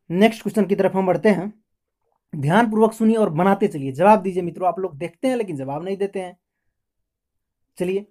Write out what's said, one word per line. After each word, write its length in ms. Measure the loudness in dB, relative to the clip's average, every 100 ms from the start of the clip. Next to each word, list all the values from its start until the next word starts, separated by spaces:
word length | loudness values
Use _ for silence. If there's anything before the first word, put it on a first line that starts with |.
| -6
नेक्स्ट 320 | 2 2 2
क्वेश्चन 240 | -4 -2 0
की 100 | 0
तरफ 180 | 0
हम 120 | 0 0
बढ़ते 220 | 2 2
हैं। 220 | 2 -2 -12 _ _ _ _ _ _ _
ध्यानपूर्वक 600 | -4 2 2 2 2 2
सुनिए 240 | 2 2 2
और 140 | 2
बनाते 360 | 2 2 2 0
चलिए। 240 | -2 -8
जवाब 300 | 2 4 4
दीजिए 200 | 2 -4
मित्रों, 260 | -6 -4 -4
आप 100 | -2
लोग 180 | -8 -8
देखते 320 | -12 -4 -2
हैं 80 | -2
लेकिन 200 | -4 -6
जवाब 280 | -6 -8
नहीं 120 | -8 -6
देते 240 | -6 -6
हैं। 160 | -10 -16 _ _ _ _ _ _ _ _ _ _ _ _ _ -6
चलिए, 280 | -4 -4 -6